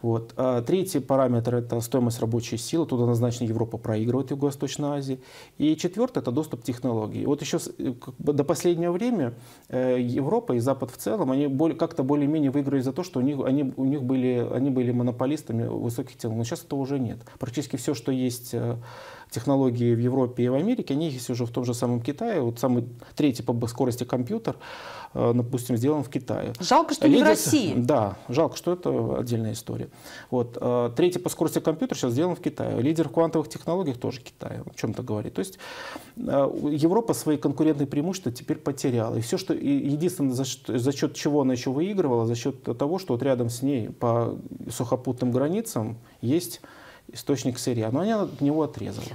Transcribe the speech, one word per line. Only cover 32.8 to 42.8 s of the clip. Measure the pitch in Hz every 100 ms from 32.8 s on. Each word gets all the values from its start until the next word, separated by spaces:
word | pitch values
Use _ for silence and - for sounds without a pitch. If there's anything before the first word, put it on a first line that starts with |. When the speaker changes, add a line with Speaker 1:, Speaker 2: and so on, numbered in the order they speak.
Speaker 1:
Лидер | 127 160 151
в |
квантовых | - 165 160 120
технологиях | - - 175 170 120
тоже | 113 -
Китай, | - _ - 113
о | - -
чём-то | 117 107
говорит. | 127 107 107
То | -
есть, | - - - - - - - -
э, | - 135 139 - 147 151 160
Европа | 202 226
свои | 151 - 147
конкурентные | 151 143 156 143 139
преимущества | 147 156 185 131
теперь | 117 - 156
потеряла. | - 123 147 120 110 113
И |
всё, | 117 190
что, | 190
и | 165 135 139 139
единственное, | 147 175 180 139
за | 123 135
ш-, | - - 123
за | 123
счёт | 139 151 -
чего | 160 147
она | 131
ещё | 127 135
выигрывала, | 131 180 202 156 117 113
за | 117
счёт | 143 - -
того, | 120